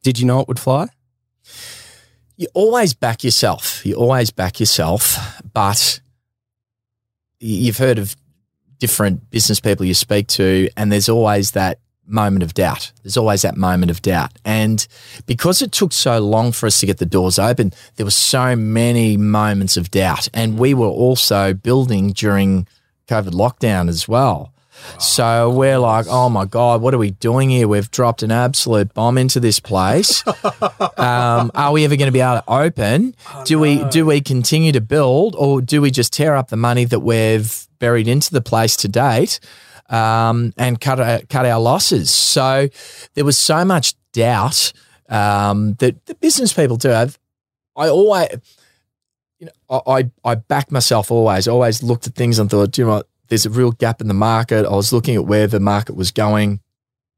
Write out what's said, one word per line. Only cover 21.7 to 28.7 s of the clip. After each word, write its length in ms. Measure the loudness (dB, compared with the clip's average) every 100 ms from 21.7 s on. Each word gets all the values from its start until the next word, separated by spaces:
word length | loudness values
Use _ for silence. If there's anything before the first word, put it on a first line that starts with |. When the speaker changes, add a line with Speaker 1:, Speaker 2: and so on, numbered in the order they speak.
| 0 2 0 -2
Speaker 2:
during 560 | -2 0 2 2 0 -2 _ _ _ -4
covid 240 | -4 -2
lockdown 560 | 0 -2 0 -2 0 -2
as 180 | -4 -2
well. 440 | 0 0 -2 -8 _ _ -20 -18 -8
So 500 | -4 0 2 2 2
we're 280 | 2 2 2
like, 300 | 2 2 0
"Oh 180 | 0 2
my 160 | 0 -2
God, 360 | 0 2 2
what 120 | 0
are 40 | 0
we 140 | -2
doing 380 | -2 -2 0 2
here? 180 | 2 2
We've 200 | 0 -2
dropped 300 | 0 0 0
an 80 | -2
absolute 640 | 0 0 -2 0